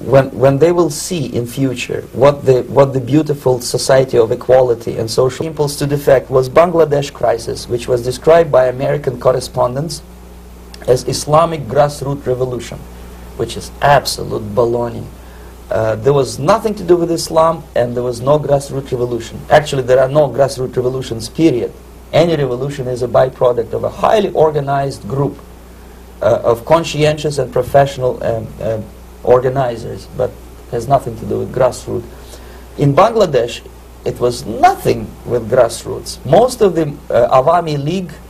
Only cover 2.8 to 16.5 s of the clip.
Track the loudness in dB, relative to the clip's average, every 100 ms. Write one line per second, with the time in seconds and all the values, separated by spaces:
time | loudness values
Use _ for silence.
2.8 | 2 2 0 0 2 -2 0 -2 -2 -4
3.8 | 2 2 4 2 2 0 4 4 4 0
4.8 | -4 -6 -2 0 0 -2 -8 -2 -4 -2
5.8 | -4 0 4 2 4 0 4 4 4 4
6.8 | 2 2 -2 -4 -2 -2 -4 -10 -6 -6
7.8 | -2 -2 -2 0 4 6 6 4 2 0
8.8 | -4 -2 -4 0 0 0 -4 -2 -2 -2
9.8 | -6 -10 -14 -20 -20 -20 -20 -20 -20 -10
10.8 | 0 0 0 -6 2 2 2 -2 -2 2
11.8 | 2 0 -6 -4 -4 -2 -2 -6 -10 -14
12.8 | -16 -18 -18 -18 -16 -8 -8 -8 -12 -2
13.8 | 2 2 2 -8 -6 -8 -4 0 0 0
14.8 | -4 -8 -14 -18 -20 -20 -20 -20 -6 -2
15.8 | -2 0 2 2 0 -2 0